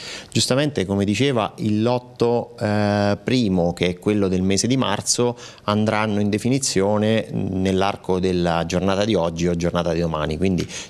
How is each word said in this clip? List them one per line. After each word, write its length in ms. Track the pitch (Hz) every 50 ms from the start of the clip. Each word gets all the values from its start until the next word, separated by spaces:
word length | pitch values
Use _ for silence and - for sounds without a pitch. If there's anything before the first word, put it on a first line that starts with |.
| - - - - - -
Giustamente, 540 | - 117 - - 123 135 151 151 - - 92
come 180 | 92 98 101 101
diceva, 500 | 101 104 107 135 143 131 113 101 - - -
il 240 | 87 107 107 107
lotto, 440 | 110 120 123 123 - - - - 120 117 120 117 - - - -
eh, 580 | 113 104 104 107 104 101 104 104 101 101 101 101 -
primo, 480 | - 127 127 120 98 92 90 85 87 85
che 140 | - 87 90
è 100 | 90 -
quello 300 | - 104 107 104 98 92
del 140 | 92 92
mese 260 | 92 95 98 92 - 113
di 80 | 131
marzo, 600 | 131 113 101 98 - - - - - 123 120 117 - - - - - -
andranno 560 | 104 104 107 107 110 107 104 107 110 101 104
in 100 | 104 101
definizione 1000 | 101 104 - 117 135 139 139 - - 95 95 101 107 104 107 107 110 110 - -
nell'arco 880 | - 110 101 92 95 95 92 95 95 95 98 98 101 - - - 92 92
della 460 | 90 92 90 90 87 87 82 85 82
giornata 400 | 85 92 87 90 95 95 95 104
di 100 | 110 107
oggi 320 | 87 82 85 82 82 85 87
o 80 | 87
giornata 380 | 85 85 87 85 87 82 85 82
di 80 | 82
domani, 360 | 85 82 80 76 76 78 80 76
quindi 300 | 92 98 92 82 80 - - - -